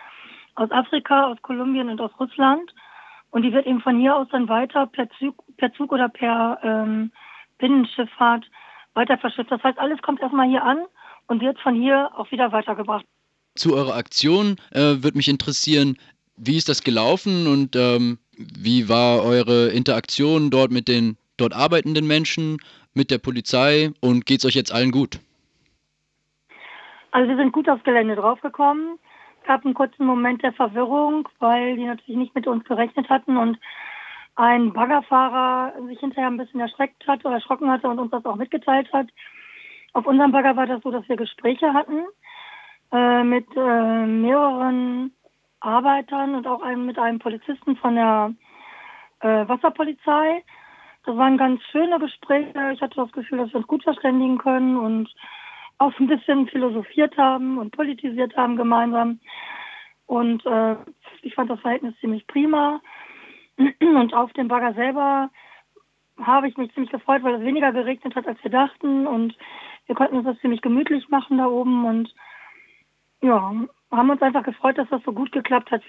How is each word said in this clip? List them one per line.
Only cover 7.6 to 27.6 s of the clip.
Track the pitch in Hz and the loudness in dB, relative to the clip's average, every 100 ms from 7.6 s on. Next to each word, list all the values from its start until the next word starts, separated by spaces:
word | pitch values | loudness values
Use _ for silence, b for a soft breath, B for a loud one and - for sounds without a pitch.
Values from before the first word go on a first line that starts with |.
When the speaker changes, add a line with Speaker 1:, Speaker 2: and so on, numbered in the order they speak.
| 262 277 233 - 233 - 240 233 - B B B B 220 | 2 2 2 -2 -6 0 2 2 -4 B B B B -2
Speaker 1:
weiter | 247 254 | 0 0
verschifft. | 226 - 233 | -2 -6 -6
Das | 233 | -2
heißt, | 262 254 | -2 -2
alles | 277 302 | -4 -4
kommt | - 277 | -4 -4
erstmal | 254 277 254 | -2 0 2
hier | 262 | 2
an | 240 294 370 _ B B - | 2 0 -4 _ B B -4
und | 233 | -2
wird | 262 269 | -2 -2
von | 269 233 | 0 0
hier | 262 277 285 - | 2 2 0 -6
auch | - | -6
wieder | 247 240 | -2 0
weitergebracht. | 220 214 214 208 208 - _ _ _ _ | -2 -4 -6 -6 -6 -8 _ _ _ _
Speaker 2:
Zu | - 165 139 | -4 0 0
eurer | 135 120 | 0 -4
Aktion, | - - 147 185 208 196 B | -6 -2 2 2 2 -2 B
äh, | 135 147 139 | 2 2 2
würde | 143 139 | 0 0
mich | 147 | 0
interessieren, | 139 - 139 151 147 139 131 b b _ - | -2 -2 -4 2 2 2 -2 b b _ -8
wie | 117 160 | -2 0
ist | 156 | 0
das | 139 | -2
gelaufen | 139 113 117 185 202 180 160 | 0 0 2 0 0 0 2
und, | 139 135 123 | 2 0 0
ähm, | 123 120 120 120 _ - | 2 2 0 -4 _ -20
wie | 113 101 101 123 107 | -18 -6 0 2 2
war | 117 123 120 | 4 4 4
eure | 113 123 113 120 117 | 2 2 4 4 4
Interaktion | 117 131 113 - - 147 160 147 | 2 0 -2 -2 -2 2 2 2
dort | 131 131 | 4 2
mit | 123 117 | 2 0
den | 120 117 110 _ - | 2 0 -4 _ -2
dort | 117 | -2
arbeitenden | 110 151 170 147 151 151 | 2 2 2 0 -2 0
Menschen, | 156 156 - 156 156 B B B 131 | 0 0 -4 -4 -6 B B B -2
mit | - | 0
der | 127 | -2
Polizei | 131 120 - 123 143 151 156 - | -4 -6 0 2 4 4 2 0
und | 127 123 - | 2 2 2
geht's | 135 | 2
euch | 131 127 | 2 0
jetzt | 113 | 0
allen | 117 127 | 0 2
gut? | 127 135 - _ _ _ _ _ _ _ _ _ _ _ _ _ B B B B B B | 2 0 -4 _ _ _ _ _ _ _ _ _ _ _ _ _ B B B B B B
Speaker 1:
Also | - 247 | 2 2
wir | 262 | 2
sind | 262 | 2
gut | 302 | 2